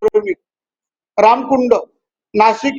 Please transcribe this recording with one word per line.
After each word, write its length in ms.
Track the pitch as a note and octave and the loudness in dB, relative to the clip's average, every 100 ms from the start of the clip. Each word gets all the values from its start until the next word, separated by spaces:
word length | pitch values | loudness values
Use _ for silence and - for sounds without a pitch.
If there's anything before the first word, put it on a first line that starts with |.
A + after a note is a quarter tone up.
रोजी 300 | G#4+ G#4+ G#4 F4+ _ _ _ _ _ _ _ - | 0 -2 -4 -8 _ _ _ _ _ _ _ 0
रामकुंड, 560 | G#3 B3 C4 C4+ B3 A3 - _ _ _ _ | 2 2 0 -2 0 0 -2 _ _ _ _
नाशिक 400 | G#3 A3 G#3+ C#4 | 0 0 0 -4